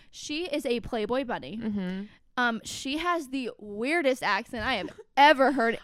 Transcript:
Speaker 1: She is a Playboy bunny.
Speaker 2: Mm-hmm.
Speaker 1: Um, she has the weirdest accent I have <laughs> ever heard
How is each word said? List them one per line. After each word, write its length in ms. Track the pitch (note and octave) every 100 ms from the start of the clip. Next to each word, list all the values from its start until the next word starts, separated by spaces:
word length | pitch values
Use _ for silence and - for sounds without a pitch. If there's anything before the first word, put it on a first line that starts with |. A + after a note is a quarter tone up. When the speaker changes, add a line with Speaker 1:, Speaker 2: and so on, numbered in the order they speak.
| -
Speaker 1:
She 360 | - - D4+ F4+
is 200 | D4 C4+
a 140 | A#3+
Playboy 420 | - A#3 G#3 B3
bunny. 360 | C4 F#3 B2+ G#3
Speaker 2:
Mm-hmm. 380 | A3+ G#3 F#3 F#3+ G#3 - _ -
Speaker 1:
Um, 240 | A#3+ A3+
she 320 | - - C4+ C#4+
has 320 | E4+ F4 C4+
the 240 | C4 A#3+ -
weirdest 600 | G#3 G3+ B3 E4+ C#4 C4
accent 420 | - G3 A#3+ A#3+ A3
I 80 | A#3+
have 120 | F3+ -
<laughs> 120 | - -
ever 360 | C#4+ C#4+ C4
heard 260 | C#4 A3+ A3+